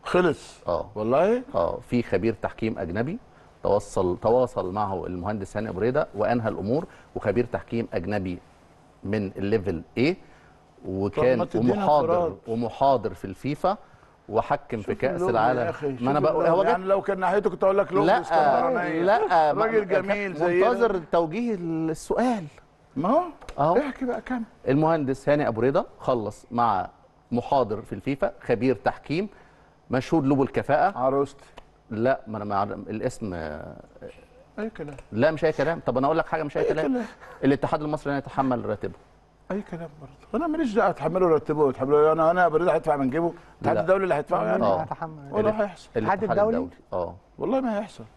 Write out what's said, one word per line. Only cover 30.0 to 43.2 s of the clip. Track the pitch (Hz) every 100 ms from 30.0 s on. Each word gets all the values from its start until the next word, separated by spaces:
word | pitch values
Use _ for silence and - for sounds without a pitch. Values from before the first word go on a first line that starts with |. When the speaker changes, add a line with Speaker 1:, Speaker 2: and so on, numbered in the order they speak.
| - 160 135
Speaker 2:
له | 143
بالكفاءة. | 131 - 107 135 180 196
Speaker 1:
عروستي. | 131 139 139 - - - - _ _
Speaker 2:
لا، | 107 120 135 110
ما | 110
أنا | 104
مع | 98
الاسم. | 104 92 92 107 123 - 110 85 78 76 - - - - - - - - - -
Speaker 1:
أي | 220 -
كلام. | 147 135 -
Speaker 2:
لا، | 107 147
مش | 156 156
أي |
كلام. | 156 143 165 -
طب | 123
أنا | 139
أقول | 160
لك | 156
حاجة، | 160
مش | 147 156
أي |
Speaker 1:
أي | 466
Speaker 2:
كلام. | 156 277
Speaker 1:
كلام. | 247 214 - - -
Speaker 2:
الاتحاد | 135 139 - 156
المصري | 151 151 143
لا | 139
يتحمل | - - 135 123 104
راتبه. | 107 95 85 - _ _ _ _
Speaker 1:
أي | 196 202
كلام | 170 165 147
برضه. | 139 - - 226 330
أنا | 311
ماليش | 277
دعوة | 208 196
أتحمله | 165 160 180 180
راتبه | 156 - 151
ويتحمله. | 143 127 131 147 156
أنا، | 160 160
أنا | 175 170
أبو | 156
رضا | 175
هيدفع | 156 - 147
من | 135
جيبه؟ | 147